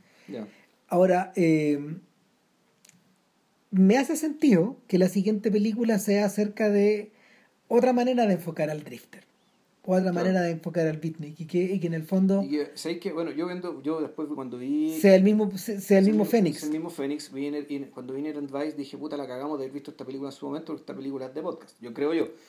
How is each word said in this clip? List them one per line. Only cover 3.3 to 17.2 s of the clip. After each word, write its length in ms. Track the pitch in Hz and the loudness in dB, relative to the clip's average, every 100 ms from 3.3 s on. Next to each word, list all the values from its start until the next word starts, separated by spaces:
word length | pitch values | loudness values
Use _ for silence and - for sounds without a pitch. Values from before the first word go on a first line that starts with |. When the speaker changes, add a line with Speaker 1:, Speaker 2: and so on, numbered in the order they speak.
| _ _ _ - | _ _ _ -4
Speaker 2:
me 260 | 190 190 240 | 4 6 6
hace 180 | 277 320 | 4 -2
sentido 600 | 320 285 294 185 190 - - | -4 0 4 6 4 -2 -2
que 100 | 185 | 2
la 100 | 180 | 2
siguiente 400 | 202 196 214 214 | 2 0 0 0
película 480 | 208 214 220 233 214 | 0 0 0 0 0
sea 260 | 208 202 202 | 2 0 0
acerca 440 | 202 208 - 214 | -2 -4 0 0
de 420 | 202 202 208 214 _ _ _ _ _ - | 4 4 2 -4 _ _ _ _ _ 0
otra 260 | 233 254 | 2 4
manera 340 | 247 240 247 220 | 2 2 2 2
de 60 | |
enfocar 360 | 180 165 160 156 | 2 -2 -4 -4
al 140 | 151 | -4
drifter. 400 | 151 - - - _ _ _ _ _ _ - | -10 -16 -18 -20 _ _ _ _ _ _ 0
O 60 | |
otra 180 | 185 185 | 2 2
Speaker 1:
Claro. 40 | 175 | 0
Speaker 2:
manera 260 | 185 185 | 2 2
de 100 | 175 | 0
enfocar 360 | 165 185 175 160 | -2 -4 0 0
al 100 | 156 | 0
beatnik. 400 | 165 160 147 156 | -6 -8 -12 -12
Y 40 | 160 | -4
que, 160 | 180 | -2
y 160 | 180 196 | 0 0
que 80 | 170 | -2
en 60 | 165 | -4
el 80 | |
fondo 380 | 156 190 190 196 | 0 2 4 4
Speaker 1:
Y 80 | 139 | 0
que, 200 | 147 143 - | -2 -4 -6
¿sabéis 260 | 156 175 | -8 -6
qué? 100 | 196 | -6
Bueno, 200 | 156 165 | -4 -4
yo 160 | 139 180 | -4 -4
viendo, 340 | 180 175 139 | -4 -8 -8
yo 180 | 135 160 | -4 -4
después 300 | 143 - 151 | -4 -6 -8
cuando 240 | 147 131 123 | -6 -8 -8
vi 400 | 131 147 156 160 | -4 -2 -2 2
Speaker 2:
sea 160 | 202 190 | 6 8
el 80 | |
mismo, 280 | 190 214 208 190 | 8 4 0 -4
se-, 240 | - 202 | -8 -6
sea 160 | - 196 | 4 6
el 60 | 196 | 6
Speaker 1:
Sí, 60 | |
Speaker 2:
mismo 120 | 214 | 4
Speaker 1:
es 60 | 196 | 2
Speaker 2:
Phoenix. 340 | 233 180 143 | 2 2 0
Speaker 1:
el 60 | 151 | -4
mismo 200 | 156 165 | -6 -6
Phoenix. 440 | 160 139 147 | -6 -6 -6